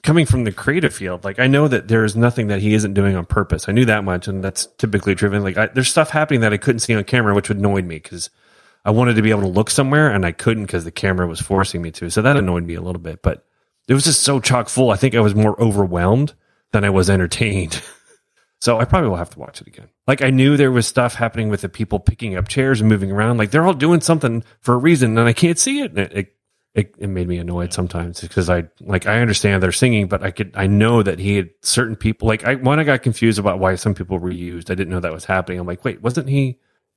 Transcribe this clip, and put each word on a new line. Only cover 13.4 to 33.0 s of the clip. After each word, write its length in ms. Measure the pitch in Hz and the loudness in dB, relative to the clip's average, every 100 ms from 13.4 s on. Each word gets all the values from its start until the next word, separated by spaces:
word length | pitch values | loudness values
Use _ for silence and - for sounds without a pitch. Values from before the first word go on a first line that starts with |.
| _ _ _ _ - | _ _ _ _ 0
it 60 | |
was 100 | 135 | 2
just 180 | 160 131 | 2 0
so 180 | - 139 | 0 0
chock 260 | - 123 110 | 0 0 0
full. 220 | - 131 | 2 2
I 60 | 113 | 2
think 180 | 135 117 | 2 2
I 60 | |
was 120 | 107 | 2
more 260 | 101 107 - | 4 2 2
overwhelmed 720 | 113 101 95 87 90 120 147 - _ _ _ | 0 2 0 2 2 2 0 -4 _ _ _
than 100 | 107 | 0
I 60 | 101 | 2
was 200 | 95 87 | 2 4
entertained. 720 | 95 87 - 113 98 82 78 - | 2 2 0 -2 -2 -4 -8 -14
<laughs> 60 | - _ _ _ _ _ _ | -20 _ _ _ _ _ _
So 140 | - 113 | 0 0
I 60 | - | 2
probably 240 | 190 131 | 0 0
will 60 | 87 | -2
have 140 | 85 | -6
to 80 | - | -12
watch 200 | - - | -18 -20
it 60 | - | -20
again. 220 | - - _ - | -20 -20 _ -2
Like, 160 | 139 | 0
I 80 | 131 | 2
knew 260 | 131 135 143 | 4 4 4
there 160 | 135 | 4
was 140 | 123 110 | 2 0
stuff 300 | - 120 - | 0 -2 -2
happening 340 | 117 117 107 | -4 -2 -2
with 120 | 101 | -2
the 60 | 92 | -4
people 300 | - 110 101 | -8 -4 -2
picking 360 | - - 113 92 | -2 -2 -4 -6
up 120 | 101 | -4
chairs 320 | 135 135 123 | -2 0 2
and 80 | 110 | 2
moving 240 | 107 98 | 2 0
around. 260 | 101 110 120 | -2 0 0
Like, 120 | 107 | 0
they're 160 | 143 175 | 2 2
all 80 | |
doing 280 | 151 151 170 | 2 2 2
something 420 | - 160 131 117 - _ | 2 0 0 -4 -8 _
for 160 | - 123 | 0 2
a 20 | |
reason, 400 | 151 160 120 110 | 4 4 4 4
and 100 | 117 | 2
I 60 | |
can't 240 | 113 170 165 | 4 2 2
see 220 | 262 285 | 0 -2
it. 100 | 269 | -4
And 80 | 101 | -4
it, 140 | 98 | -4
it, 220 | 101 95 _ _ _ _ 110 | -6 -8 _ _ _ _ -2
it, 200 | 101 - | -2 -4
it 80 | 101 | -6
made 200 | 92 90 | -4 -4
me 120 | 87 | -4
annoyed 340 | 85 87 87 | -6 -6 -6
sometimes 460 | - 90 85 87 85 85 | -6 -6 -6 -10 -10 -8
'cause 240 | - 87 | -4 -2
I, 140 | 87 82 _ | -2 -4 _
like, 280 | - 95 - | -4 -4 0
I 120 | 110 | 0
understand 440 | 120 101 101 98 | 2 2 2 2
they're 80 | 92 | 0
singing, 360 | - 131 110 95 | 2 2 2 0
but 140 | 95 | -2
I 80 | 95 | -4
could, 220 | - 98 | -6 -8
I 140 | 98 98 | -2 2
know 340 | 101 110 117 | 4 4 4
that 160 | 98 85 | 2 0
he 200 | 98 101 | -2 -2
had 120 | 87 _ | -2 _
certain 320 | - - 120 110 | -4 -2 -2 -2
people. 320 | 110 - 113 | -4 -2 0
Like, 180 | 107 120 | 0 0
I, 80 | |
one, 240 | 135 127 151 | 0 2 2
I 40 | |
got 180 | 147 131 | 2 2